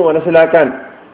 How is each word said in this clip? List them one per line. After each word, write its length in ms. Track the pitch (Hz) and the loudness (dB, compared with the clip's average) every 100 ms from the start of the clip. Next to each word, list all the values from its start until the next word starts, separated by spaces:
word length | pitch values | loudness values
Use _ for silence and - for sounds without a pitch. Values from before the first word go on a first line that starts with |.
| 165 | 0
മനസ്സിലാക്കാൻ 680 | 156 165 165 160 170 135 - - - - | -2 0 0 2 2 0 -4 -18 -20 -20